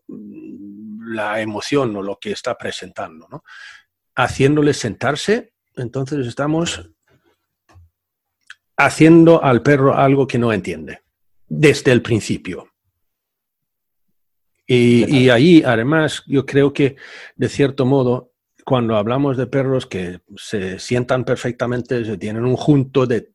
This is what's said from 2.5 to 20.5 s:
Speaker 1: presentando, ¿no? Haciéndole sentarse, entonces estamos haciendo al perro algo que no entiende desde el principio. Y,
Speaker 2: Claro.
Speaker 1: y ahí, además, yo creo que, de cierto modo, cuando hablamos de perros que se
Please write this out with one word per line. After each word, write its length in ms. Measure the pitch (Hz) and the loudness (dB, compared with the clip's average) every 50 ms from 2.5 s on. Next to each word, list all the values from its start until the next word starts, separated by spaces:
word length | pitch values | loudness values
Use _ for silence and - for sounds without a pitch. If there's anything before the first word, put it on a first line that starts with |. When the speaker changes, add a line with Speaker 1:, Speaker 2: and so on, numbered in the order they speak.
| 117 | -8
Speaker 1:
presentando, 720 | - - 104 - - 95 92 - - 101 87 80 80 - _ | -8 -8 -10 -10 -12 -14 -14 -14 -14 -14 -14 -14 -20 -20 _
¿no? 140 | 135 156 - - - - - - - - _ _ _ _ _ _ _ | -20 -20 -20 -20 -20 -20 -20 -20 -20 -20 _ _ _ _ _ _ _
Haciéndole 580 | - 123 - - - 135 135 151 151 147 147 135 | -4 -4 -2 0 2 2 2 2 2 2 0 0
sentarse, 800 | - - 110 92 - - 127 147 143 - - 214 247 240 _ _ _ _ _ _ | -2 -4 -8 -6 -6 -4 -4 -4 -4 -2 -2 -2 -2 -4 _ _ _ _ _ _
entonces 520 | - 127 117 - 135 135 135 156 143 123 | -12 -12 -10 -8 -8 -8 -6 -6 -6 -6
estamos 640 | 117 - - 139 151 156 165 170 165 - - 87 - _ _ _ _ _ _ _ _ _ _ _ _ _ _ _ _ _ 90 85 _ _ _ _ _ _ _ _ _ _ _ _ - - _ _ _ _ | -6 -6 -6 -4 -2 -2 -2 -4 -4 -6 -10 -14 -18 _ _ _ _ _ _ _ _ _ _ _ _ _ _ _ _ _ -20 -20 _ _ _ _ _ _ _ _ _ _ _ _ -20 -20 _ _ _ _
haciendo 680 | - 175 170 - - 156 160 170 165 165 165 170 - - | 0 0 0 4 4 6 8 8 8 8 8 6 6 4
al 180 | 135 123 117 - | 4 2 2 4
perro 320 | 147 147 135 135 135 - | 2 2 4 4 2 4
algo 320 | - 139 135 139 139 131 | 4 2 2 2 2 0
que 100 | - - | 0 -2
no 160 | 120 117 117 107 | -2 0 0 -2
entiende 480 | 98 90 92 82 78 76 - - - _ _ _ _ _ _ _ _ _ | -2 -4 -6 -8 -10 -12 -14 -16 -18 _ _ _ _ _ _ _ _ _
desde 440 | - 76 76 156 147 127 - - 139 | -10 -2 2 4 4 4 4 2 2
el 100 | 123 117 | 2 2
principio. 680 | - - 117 104 - - 104 - - 92 85 - - _ _ _ _ _ _ _ _ _ _ _ _ _ _ _ _ _ _ _ _ _ _ _ _ _ _ _ _ _ _ _ _ _ _ _ _ _ _ _ _ | 2 0 -2 -4 -2 -4 -8 -8 -8 -12 -14 -14 -16 _ _ _ _ _ _ _ _ _ _ _ _ _ _ _ _ _ _ _ _ _ _ _ _ _ _ _ _ _ _ _ _ _ _ _ _ _ _ _ _
Y, 380 | - 127 123 120 120 120 120 113 | 0 2 4 6 6 4 4 4
Speaker 2:
Claro. 80 | - 147 131 | 2 2 4
Speaker 1:
y 80 | 127 127 | 4 4
ahí, 340 | 120 117 143 180 175 156 139 | 6 6 6 6 6 6 6
además, 580 | 131 117 110 113 139 160 160 156 160 - - - | 4 2 0 0 0 0 0 0 -2 -4 -8 -6
yo 180 | - 139 135 131 | -4 -2 -2 -2
creo 280 | - 135 139 139 143 143 | 0 0 2 2 2 2
que, 220 | - 143 127 135 - - - - - - - _ | 0 0 0 -2 -6 -16 -20 -20 -20 -20 -20 _
de 140 | - 127 117 | -6 -4 -4
cierto 360 | - - 143 131 135 - 127 | 0 0 -2 0 0 -2 0
modo, 460 | 123 139 139 127 123 120 131 - _ _ _ _ _ _ _ _ | 2 2 2 2 0 0 -2 -6 _ _ _ _ _ _ _ _
cuando 320 | - 135 123 120 110 113 | -2 -2 0 0 0 0
hablamos 400 | 107 101 113 123 135 143 143 127 | 0 0 0 -2 -2 -2 -2 -2
de 80 | 131 127 | -4 -4
perros 400 | - - 135 127 135 131 127 - | -4 -4 -4 -2 -2 -2 -4 -4
que 360 | - 95 92 92 90 90 - _ _ 101 | -6 -8 -8 -8 -8 -10 -14 _ _ -20
se 420 | - - - | -20 -14 -10